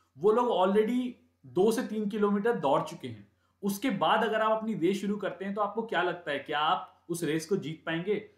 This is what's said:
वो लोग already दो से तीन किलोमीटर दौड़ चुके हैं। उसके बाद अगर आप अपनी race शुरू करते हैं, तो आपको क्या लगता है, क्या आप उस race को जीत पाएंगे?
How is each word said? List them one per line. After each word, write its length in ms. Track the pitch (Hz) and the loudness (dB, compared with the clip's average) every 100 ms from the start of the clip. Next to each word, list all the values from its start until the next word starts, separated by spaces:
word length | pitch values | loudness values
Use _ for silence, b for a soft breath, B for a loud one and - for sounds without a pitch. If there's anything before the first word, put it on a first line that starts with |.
| _ 131 | _ 0
वो 140 | 190 | 2
लोग 160 | 226 - | 4 4
already 600 | 180 190 208 220 247 247 - _ _ 135 | 2 4 4 4 0 -2 -6 _ _ -4
दो 260 | 143 214 | 2 4
से 100 | 247 | 2
तीन 260 | - 214 202 | -2 -4 -4
किलोमीटर 440 | 214 202 202 226 | 0 2 2 2
दौड़ 300 | 196 143 151 | 0 2 2
चुके 260 | - 170 127 | 0 -8 -12
हैं। 260 | 110 - _ _ _ | -14 -18 _ _ _
उसके 280 | 196 196 269 | -4 -2 -2
बाद 340 | 185 160 220 | 0 2 4
अगर 160 | 226 214 | 2 2
आप 100 | 220 | 2
अपनी 240 | 220 220 | 0 -2
race 260 | 180 170 196 | 0 0 0
शुरू 160 | 202 208 | -2 -2
करते 280 | 185 - | -4 -6
हैं, 100 | 196 | -6
तो 60 | 202 | -2
आपको 220 | 202 226 | -2 -4
क्या 200 | 226 170 | -2 0
लगता 280 | 180 170 151 | 0 -2 -6
है, 80 | 139 | -6
क्या 200 | 139 147 | -4 -2
आप 460 | 156 185 - _ - | 0 0 -4 _ -10
उस 160 | 165 | -4
race 220 | 151 160 - | -2 -2 -2
को 100 | 190 | -4
जीत 260 | 135 160 170 | -4 -8 -6
पाएंगे? 440 | 165 185 196 - | -4 -2 -4 -6